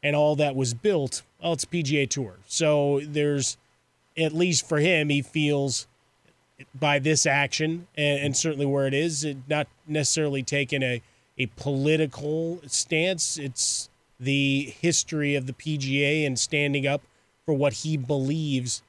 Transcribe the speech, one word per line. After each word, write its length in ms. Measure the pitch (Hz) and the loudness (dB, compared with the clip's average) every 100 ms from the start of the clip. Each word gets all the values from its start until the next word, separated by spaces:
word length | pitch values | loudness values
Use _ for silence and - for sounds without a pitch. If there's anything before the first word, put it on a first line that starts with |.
and 140 | 147 147 | 0 4
all 200 | 151 147 | 4 4
that 180 | 147 135 | 0 0
was 180 | 127 | -2
built, 500 | 117 214 185 135 - - _ | 0 0 2 0 -6 -12 _
well, 120 | 170 | -4
it's 120 | 165 - | -2 -2
P 180 | 175 | -2
G 140 | 143 147 | 0 0
A 80 | 139 | 0
Tour. 300 | - 117 90 - | -2 -6 -10 -8
So 540 | - 156 147 143 143 | 0 2 4 4 0
there's, 540 | 151 147 147 143 131 - _ _ _ _ _ - | 0 0 0 2 -2 -6 _ _ _ _ _ -2
at 140 | 160 | -2
least 360 | 156 180 156 - | 2 2 0 0
for 100 | 151 | 2
him, 320 | 160 170 147 | 4 4 2
he 120 | 143 | 0
feels 640 | 131 160 147 143 139 123 - _ _ _ _ _ _ _ 127 | 0 0 2 2 0 -4 -8 _ _ _ _ _ _ _ -20
by 260 | 135 151 143 | -2 2 2
this 260 | 139 151 160 | 2 2 4
action 640 | 139 139 - 156 170 175 - | 2 0 0 -2 -2 -8 -2
and, 240 | 147 143 | 0 2
and 160 | 143 131 | 0 0
certainly 280 | 165 143 143 | -2 0 0
where 220 | 139 135 | 2 0
it 60 | |
is, 300 | 135 165 151 | 0 0 -2
it 140 | 151 135 131 | -4 -6 -4
not 180 | 151 147 _ - | -4 -4 _ -4
necessarily 560 | 151 139 - 151 139 | -2 0 0 0 -2
taking 380 | 127 143 135 147 | -2 -2 0 -2
a, 200 | 131 123 - _ _ - | -2 -4 -8 _ _ -6
a 100 | 127 - | -6 -4
political 1040 | 143 135 139 156 156 - 147 156 165 175 147 | -4 0 2 2 2 -2 -4 -2 -4 -6 -6
stance. 720 | - - 160 175 180 - - | -4 0 0 0 0 -4 -4
It's 520 | 139 127 - - - _ _ _ | -6 -4 -2 -2 -8 _ _ _
the 540 | 127 139 139 135 139 - | 0 2 2 2 -2 -2
history 560 | 170 160 - 156 143 143 | 0 0 -2 -2 0 0
of 100 | 131 | -2
the 80 | |
P 240 | 127 156 151 | -8 -4 -4
G 260 | 135 139 143 | 0 0 2
A 200 | 151 147 | 2 0
and 140 | 127 | 0
standing 480 | - 151 147 143 135 | -2 0 0 2 0
up 140 | 143 _ _ _ _ - | -2 _ _ _ _ -2
for 80 | |
what 200 | 143 143 | 2 2
he 240 | - 156 156 | 0 -4 -4
believes 840 | 123 143 135 160 151 135 123 - | -2 -2 0 -2 0 -2 -2 -8